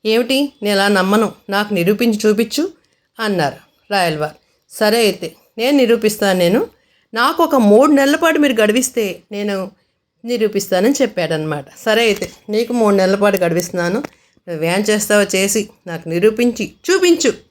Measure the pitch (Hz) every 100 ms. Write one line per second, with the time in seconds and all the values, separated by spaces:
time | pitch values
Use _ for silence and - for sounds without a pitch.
0 | 214 226 240 269 285 _ 208 196 202 202
1 | 190 214 208 - - 196 208 196 170 214
2 | 240 214 214 208 233 - 381 - _ _
3 | _ - 214 185 143 - _ _ _ 202
4 | 175 156 151 - _ _ _ - 214 226
5 | 214 - 175 - _ - 240 285 240 233
6 | 214 214 196 185 175 220 453 _ _ _
7 | _ 220 262 339 320 277 208 214 294 277
8 | 277 294 330 311 294 226 214 226 247 240
9 | 202 170 _ 208 208 196 185 _ _ _
10 | _ _ 233 240 214 202 - 185 214 277
11 | 240 - 156 156 156 147 135 - 226 220
12 | 226 196 175 - - 214 233 240 214 202
13 | 190 202 202 196 175 170 175 180 170 214
14 | 294 _ _ _ - 160 165 185 208 214
15 | 208 208 202 185 196 214 196 _ 180 160
16 | 165 170 214 220 240 233 202 _ - 370
17 | 359 339 240 - _